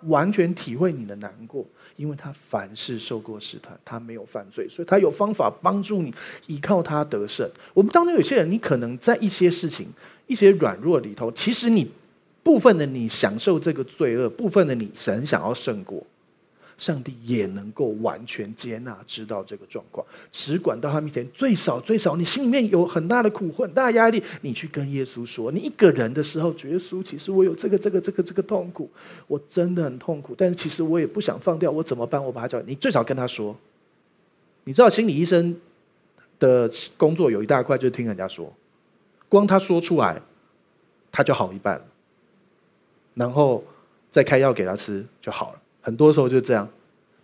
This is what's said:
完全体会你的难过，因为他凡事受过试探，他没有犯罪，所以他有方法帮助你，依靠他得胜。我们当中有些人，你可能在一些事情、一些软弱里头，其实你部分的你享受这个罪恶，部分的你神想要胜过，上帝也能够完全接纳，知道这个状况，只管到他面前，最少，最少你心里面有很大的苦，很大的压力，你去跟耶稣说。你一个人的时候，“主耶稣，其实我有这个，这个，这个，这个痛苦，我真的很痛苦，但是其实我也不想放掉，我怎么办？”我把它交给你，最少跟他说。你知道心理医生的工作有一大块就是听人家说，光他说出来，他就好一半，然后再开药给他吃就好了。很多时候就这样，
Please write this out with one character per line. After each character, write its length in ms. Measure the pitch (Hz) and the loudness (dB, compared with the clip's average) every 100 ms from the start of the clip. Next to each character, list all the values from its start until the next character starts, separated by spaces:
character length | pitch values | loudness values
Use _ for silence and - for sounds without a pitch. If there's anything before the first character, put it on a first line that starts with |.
完 280 | 160 147 180 | 0 2 2
全 240 | 208 170 | 2 0
体 220 | 170 - 120 | -2 -8 -2
会 160 | 180 | -2
你 140 | 143 104 | -2 -10
的 100 | 101 | -12
难 180 | 101 95 113 | -14 -16 -12
过， 200 | 139 - _ - - | -12 -12 _ -20 -10
因 100 | 147 | -10
为 80 | |
他 160 | 143 143 | -10 -14
凡 400 | 143 _ 107 98 107 | -18 _ -8 -8 -12
事 220 | - 113 | -10 -10
受 200 | - 113 | -8 -10
过 220 | 107 107 | -10 -14
试 180 | - 110 | -14 -18
探， 180 | - - - | -20 -20 -16
他 120 | 117 | -14
没 140 | 117 | -14
有 100 | 113 - | -16 -12
犯 200 | 107 98 | -14 -12
罪， 180 | - - | -10 -10
所 160 | - | -10
以 20 | 170 | 2
他 120 | 196 | 4
有 120 | 170 | 4
方 220 | - 208 | 2 -2
法 180 | 208 120 - | 0 -2 0
帮 200 | 180 202 | -2 -2
助 200 | 202 202 | -2 -4
你， 120 | 151 - - - - | -4 -8 -16 -16 -12
依 140 | 147 | -8
靠 220 | 151 185 | 0 0
他 200 | 165 151 | 0 -4
得 240 | 147 107 104 | -2 -4 -6
胜。 240 | - 120 - - | -6 -6 -8 0
我 100 | 185 | 2
们 80 | 202 | 6
当 140 | 339 | 4
中 100 | 349 | 4
有 60 | 339 | 2
些 160 | - 254 | 4 2
人， 160 | 160 | 2
你 60 | 226 | -2
可 180 | - 127 | 0 -2
能 200 | 117 127 | -2 -2
在 180 | - 233 | 0 0
一 100 | 208 | 0
些 240 | - 180 | 4 2
事 160 | 175 160 | 2 -4
情、 220 | - - - - _ - | -8 -14 -18 -20 _ -8
一 80 | |
些 160 | 240 202 | 6 6
软 260 | 185 117 92 | 6 0 0
弱 240 | 147 156 | 0 0
里 140 | 104 | -2
头， 180 | 104 117 | -8 -8
其 220 | - 214 | -4 -4
实 160 | 226 233 | 0 2
你 200 | 220 123 - _ _ _ _ | 2 2 -8 _ _ _ _
部 160 | - 262 | 4 8
分 180 | 254 170 | 8 6
的 80 | |
你 240 | 139 131 113 | 0 -4 -4
享 280 | - 196 - | 0 -2 0
受 200 | 202 160 | 0 0
这 140 | 160 | 0
个 100 | 135 | -4
罪 360 | 131 - 139 117 | -8 -2 0 0
恶， 100 | 120 | -2
部 180 | - 214 | -2 0
分 180 | 202 156 | 2 2
的 80 | |
你 160 | 123 104 | -2 -6
神 300 | - - 104 | -6 -4 -4
想 180 | 143 117 | -2 -2
要 120 | 92 | -2
胜 280 | 123 - 104 | -4 -6 -8
过， 220 | 90 92 - _ _ _ _ _ _ - | -10 -14 -14 _ _ _ _ _ _ -8
上 220 | - 143 | -6 -4
帝 120 | 135 120 | -8 -12
也 240 | 117 120 95 | -4 -2 -2
能 240 | 101 104 | -6 -12
够 180 | 110 123 107 | -4 -4 -2
完 240 | 110 78 117 | -4 -4 -10
全 260 | - 104 113 | -10 -10 -10
接 200 | 123 113 | -10 -10
纳， 180 | 123 95 - | -12 -16 -16
知 180 | 117 | -14
道 200 | 110 104 | -8 -10
这 120 | 95 101 | -10 -16
个 100 | 95 | -14
状 180 | 110 - | -14 -12
况， 120 | - - - - | -14 -14 -20 -12
只 260 | - 139 170 | -10 -4 -2
管 220 | 170 113 | -2 -2
到 100 | 143 | -4
他 100 | 151 | -4
面 120 | 151 | -4
前， 120 | 127 123 | -6 -8
最 220 | - 269 | -2 0
少， 240 | 185 - 123 | 2 0 -2
最 180 | - 220 | 0 0
少 200 | - 165 | 2 0
你 80 | |
心 180 | 170 269 | -2 0
里 60 | 254 | 2
面 200 | 269 214 | 2 4
有 140 | 180 | 4
很 220 | 175 175 165 | 2 0 0
大 160 | 247 | 2
的 80 | 214 | 2
苦， 220 | - 180 | 0 -6
很 180 | - 202 | -4 -2
大 140 | 254 254 | 2 2
的 60 | |
压 160 | 226 226 | 6 4
力， 120 | 220 - - | 4 -4 -10
你 120 | 139 | -8
去 140 | 113 151 | -8 -8
跟 240 | 147 139 | -6 -4
耶 140 | 139 | -4
稣 200 | 131 120 | -6 -8
说。 280 | 120 - 117 | -12 -6 -4
你 80 | 160 | -4
一 80 | 294 - | -6 6
个 140 | 190 | 6
人 200 | 123 113 | 6 0
的 80 | 143 | -2
时 200 | 147 156 | -4 -2
候 100 | 165 | -2
，“主 120 | - 139 | -4 -6
耶 100 | 180 | -6
稣， 240 | 185 185 | -4 -10
其 160 | 185 143 | -10 -10
实 140 | - | 0
我 140 | 190 | 2
有 100 | 185 | 4
这 140 | 165 226 | 2 0
个， 100 | 196 | 0
这 100 | 202 | 0
个， 120 | 185 | -2
这 100 | 196 | -2
个， 120 | 196 | -4
这 120 | 170 | -2
个 80 | 185 | -4
痛 260 | 185 202 180 | -2 -4 -4
苦， 180 | 170 131 - - - - | -10 -14 -16 -20 -20 -8
我 120 | 147 - | -8 -4
真 260 | 180 175 175 | -2 0 0
的 80 | |
很 140 | 147 127 | -4 -6
痛 220 | - 151 | -8 -8
苦， 140 | 135 - | -10 -2
但 120 | 185 | 0
是 80 | 175 | 0
其 120 | 156 | -6
实 140 | - | -4
我 160 | 160 170 | 0 0
也 80 | 151 | 0
不 140 | 208 | -2
想 180 | 208 - | -4 -2
放 180 | - 160 | -2 0
掉， 140 | 165 | 0
我 140 | 156 | 0
怎 120 | 160 117 | -4 -4
么 80 | |
办？” 140 | 117 143 | -4 -4
我 80 | 135 | -4
把 80 | 120 | -6
它 80 | 123 | -6
交 100 | 123 | -8
给 60 | 113 | -8
你， 80 | |
最 160 | 139 269 | -4 0
少 140 | 143 | 2
跟 120 | 113 131 | 0 -2
他 100 | 123 | -4
说。 300 | - 104 113 _ _ _ _ _ _ _ _ _ _ | -6 -8 -8 _ _ _ _ _ _ _ _ _ _
你 80 | 135 | 0
知 100 | 139 | 6
道 80 | 233 | 6
心 160 | - 226 | 6 2
理 80 | |
医 100 | 143 | 0
生 300 | 175 175 170 170 _ _ _ _ _ _ _ _ | 4 4 2 -4 _ _ _ _ _ _ _ _
的 280 | 131 123 117 - - - | 4 6 2 -4 -12 2
工 180 | 156 | 2
作 160 | 165 147 | 4 2
有 140 | 104 | 2
一 20 | 107 | 2
大 160 | 135 | 2
块 160 | 123 131 | 2 0
就 40 | |
是 80 | 127 | 0
听 140 | 120 117 | -2 -6
人 100 | 92 | -6
家 100 | 95 | -8
说， 260 | - 76 - _ _ _ _ _ _ _ | -10 -16 -18 _ _ _ _ _ _ _
光 180 | 202 202 | 4 6
他 100 | 190 | 2
说 240 | 190 170 | 4 0
出 180 | 170 156 | 2 2
来， 220 | 98 80 - _ _ _ _ _ _ _ _ | 2 -2 -14 _ _ _ _ _ _ _ _
他 100 | - | 0
就 100 | 139 | 0
好 200 | 135 92 | 0 -2
一 60 | 95 | -4
半， 220 | 101 85 - _ _ _ _ _ _ _ _ _ _ _ _ | -4 -4 -10 _ _ _ _ _ _ _ _ _ _ _ _
然 160 | 123 120 | -6 0
后 320 | 139 139 113 - _ _ _ _ | 2 4 2 -4 _ _ _ _
再 140 | 147 | 2
开 140 | 139 131 | 4 4
药 140 | 135 | 4
给 120 | 107 | 2
他 100 | 92 | -2
吃 300 | 101 - 98 113 _ | -4 -6 -10 -10 _
就 100 | - | -10
好 220 | - - | -8 -10
了。 60 | - _ _ | -12 _ _
很 120 | - 117 | -8 4
多 160 | 151 | 6
时 80 | 147 | 6
候 80 | 127 | 4
就 120 | 131 | 2
这 140 | 127 | 2
样， 140 | 110 104 - _ _ _ _ | 0 -2 -12 _ _ _ _